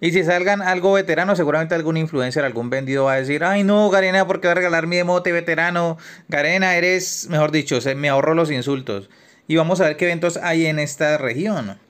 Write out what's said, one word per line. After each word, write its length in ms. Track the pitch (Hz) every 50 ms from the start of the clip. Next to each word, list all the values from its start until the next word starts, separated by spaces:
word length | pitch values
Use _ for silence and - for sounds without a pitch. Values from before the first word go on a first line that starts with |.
Y 100 | - 170
si 120 | 165 190 170
salgan 400 | 160 175 180 180 196 202 202 190
algo 300 | 185 185 180 175 196 196
veterano, 420 | 196 190 170 160 156 180 196 202
seguramente 400 | 175 165 143 147 156 160 160 175
algún 220 | 165 156 160 165 160
influencer, 460 | 160 156 156 135 127 127 127 156 143
algún 280 | 131 113 117 117 120
vendido 320 | 131 135 135 131 135 135 135
va 80 | 135 135
a 40 | 135
decir: 260 | 131 135 147 147 170
"Ay 200 | 185 196 202 202
no, 280 | 196 208 208 208 202
Garena, 340 | 185 190 190 185 185 190 190
¿por 160 | 175 190 185
qué 60 | 180 175
va 60 | 170
a 20 |
regalar 320 | 185 180 175 165 165 160 170
mi 100 | 175 175
emote 340 | 180 175 180 180 175 180
veterano? 680 | 170 170 170 170 165 156 170 175 175 175 170 170 165 165 - - - - - -
Garena, 480 | - - 147 156 175 190 190 185 180
eres, 520 | 175 170 180 185 185 185 - - - - -
mejor 220 | 175 151 151 151
dicho, 280 | 151 156 139 - 147 123
se, 140 | 113 139 135
me 160 | 143 143 147
ahorro 240 | 139 139 139 156 160
los 160 | 170 170 151
insultos". 640 | 147 123 120 139 139 135 131 - 104 98 98 - _ _ _ _ _ _ _ -
Y 100 | 156 160
vamos 220 | 156 165 185 180
a 40 | 185
ver 140 | 156 151 151
qué 80 | 180
eventos 320 | 175 170 165 175 175 170 -
hay 280 | - 175 165 165 165
en 140 | 160 156 151
esta 400 | 147 139 - - 156 151 151 151
región. 580 | 135 120 113 139 185 214 208 156 117 98 98 - _